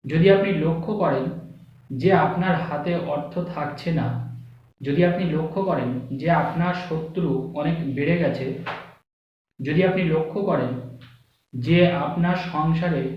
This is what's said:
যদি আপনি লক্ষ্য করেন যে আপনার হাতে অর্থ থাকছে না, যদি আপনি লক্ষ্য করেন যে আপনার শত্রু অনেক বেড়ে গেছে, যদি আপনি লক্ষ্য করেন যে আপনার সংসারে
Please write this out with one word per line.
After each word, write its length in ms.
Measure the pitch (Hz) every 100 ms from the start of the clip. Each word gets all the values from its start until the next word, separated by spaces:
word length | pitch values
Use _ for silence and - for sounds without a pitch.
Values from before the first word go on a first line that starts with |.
যদি 220 | 135 160 190 196
আপনি 140 | 202 160
লক্ষ্য 280 | 160 165 214 208
করেন 220 | 160 135 131 - - - - - - 127
যে 80 | 185 175 165
আপনার 280 | 175 185 160 -
হাতে 260 | 147 180 170 147
অর্থ 200 | 147 - 175 165
থাকছে 360 | 151 147 - 170 165
না, 60 | 120 - - - - - _ _ 131
যদি 140 | 143 175
আপনি 140 | 175 175 156
লক্ষ্য 240 | - 196 190
করেন 220 | 139 123 123 - 135
যে 80 | 160 165
আপনার 320 | - 165 175 175 -
শত্রু 420 | 160 - 185 160 131 131 147
অনেক 160 | 151 165 139 131
বেড়ে 200 | 147 175
গেছে, 240 | 147 123 131 - - - - - _ _ _ _ _ -
যদি 200 | 131 156 185
আপনি 140 | 185 170
লক্ষ্য 260 | 160 156 208 202
করেন 220 | 143 123 123 - - - - _ _ _ 127 123
যে 120 | 170 175 170
আপনার 320 | 156 170 175 180 -
সংসারে 500 | 151 165 160 175 147 -